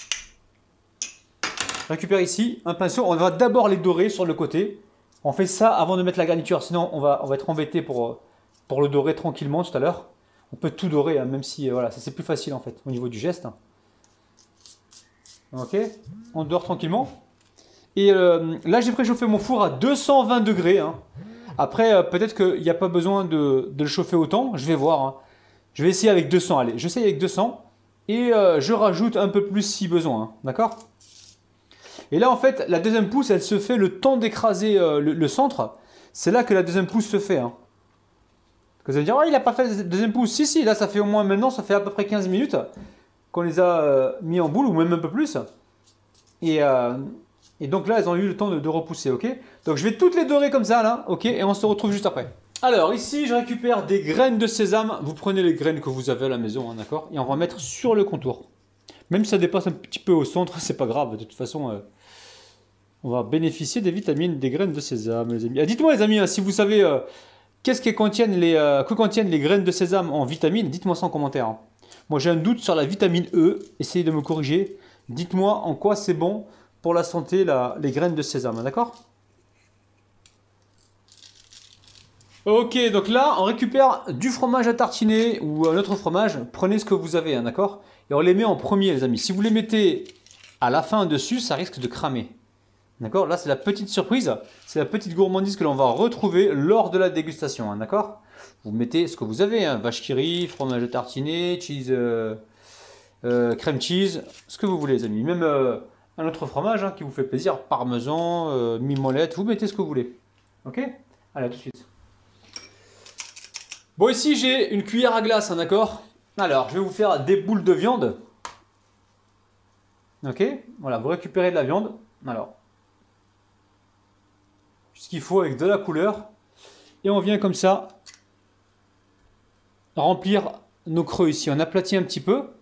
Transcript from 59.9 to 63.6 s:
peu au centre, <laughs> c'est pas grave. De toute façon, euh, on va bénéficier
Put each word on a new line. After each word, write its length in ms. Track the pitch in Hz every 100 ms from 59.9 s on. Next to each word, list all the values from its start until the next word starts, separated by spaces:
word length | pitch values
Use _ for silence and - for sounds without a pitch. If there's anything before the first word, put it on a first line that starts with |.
| -
peu 140 | -
au 120 | 170
centre, 300 | 135 175 180
<laughs> 40 | 165
c'est 200 | - -
pas 80 | 127
grave. 320 | 120 131 107
De 60 |
toute 100 | 110
façon, 360 | - 123 156 135
euh, 100 | 104 101 _ _ - - - - _ _ _ _ _
on 60 | 131
va 120 | 123
bénéficier 580 | 110 156 160 160